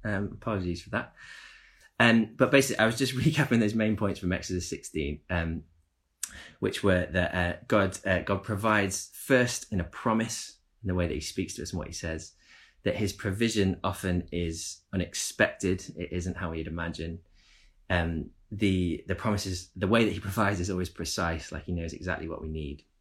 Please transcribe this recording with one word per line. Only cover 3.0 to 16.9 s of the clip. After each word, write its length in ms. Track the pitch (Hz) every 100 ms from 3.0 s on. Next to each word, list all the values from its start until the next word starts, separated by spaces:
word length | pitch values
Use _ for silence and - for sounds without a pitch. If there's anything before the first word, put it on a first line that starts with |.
| 135 127
<laughs> 60 |
recapping 380 | 160 151 151 117
those 140 | 107
main 220 | 110 110 104
points 220 | 101 92
from 140 | 90
Exodus 360 | 90 - 92 87
sixteen, 520 | 78 - 82 71 73 _
um, 360 | 87 82 82 - _ _ _ _ _ - - - -
which 220 | 101 -
were 240 | 101 90 90
that, 220 | 87 87
uh, 240 | 90 87 - -
God, 300 | 107 95 - -
uh, 140 | 90
God 220 | - 98
provides 680 | - 104 110 107 98 92 -
first 580 | - - 131 123 - -
in 80 | 95
a 40 |
promise, 720 | 85 - - 110 113 - - - _ _
in 60 | 104
the 60 |
way 120 | 90 87
that 80 |
he 60 | -
speaks 340 | - - 92
to 80 | -
us 80 | -
and 80 | 90
what 100 | -
he 40 |
says, 400 | 85 85 80 - _ _ - - _
that 120 | - -
his 160 | 104
provision 680 | - 110 98 113 110 95 82
often 440 | 95 95 95 90 -
is 480 | 87 85 82 - - _
unexpected. 920 | 95 85 - - - 107 - 95 95 - -
It 160 | 87
isn't 240 | 90 90 85
how 140 | 90
we'd 160 | 80 80
imagine. 540 | 82 85